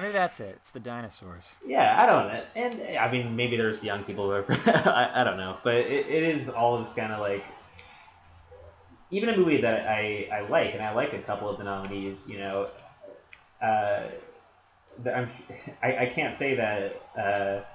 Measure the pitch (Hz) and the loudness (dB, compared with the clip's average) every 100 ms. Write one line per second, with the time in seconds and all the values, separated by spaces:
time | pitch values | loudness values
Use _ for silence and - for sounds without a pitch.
0 | 196 202 175 - 101 95 - 127 117 120 | -2 2 0 -2 -12 -12 -16 -12 -10 -8
1 | 113 - 92 87 - - - 131 120 110 | -10 -12 -14 -14 -16 -14 -2 4 6 8
2 | 240 170 101 113 - 220 247 226 - 120 | 8 6 4 -4 -8 -4 -4 -4 -4 0
3 | 120 123 120 113 123 117 110 107 107 101 | 0 0 -2 -2 0 2 0 0 -4 -4
4 | 98 95 98 101 98 123 226 156 - - | -6 -2 0 0 0 2 4 4 6 4
5 | 120 120 120 92 95 92 123 120 120 139 | 4 4 2 0 -4 -2 2 2 2 0
6 | 139 156 165 151 120 117 117 120 110 - | 0 2 2 0 -2 2 2 2 -2 -4
7 | 110 107 101 101 - - - - - - | -4 -2 -2 -2 -6 -16 -20 -20 -20 -20
8 | - - - - - - - - - - | -20 -20 -20 -20 -20 -20 -20 -20 -20 -20
9 | - 190 233 202 170 139 117 110 110 107 | -6 -2 2 4 6 6 4 2 2 0
10 | 107 104 98 107 101 156 104 104 107 110 | 0 -2 -2 -4 0 2 2 -2 -2 -2
11 | 147 98 - 104 104 98 101 98 98 98 | -2 -4 -4 -4 -4 -6 -6 -6 -6 -6
12 | 98 98 - 101 98 98 98 - - - | -8 -8 -12 -8 -4 -4 -4 -8 -20 -20
13 | - - - - _ - 110 107 104 101 | -20 -20 -20 -20 _ -4 2 2 2 0
14 | - - - - - _ _ _ _ - | -2 -10 -16 -20 -20 _ _ _ _ -8
15 | 120 127 120 - - - - - 123 127 | -2 -2 -2 -8 -16 -16 -16 -4 0 0
16 | 123 160 139 - 139 120 110 104 98 - | 0 0 -2 -2 0 0 0 0 -4 -6
17 | - 113 101 101 98 98 101 | -10 -4 0 0 0 -2 -6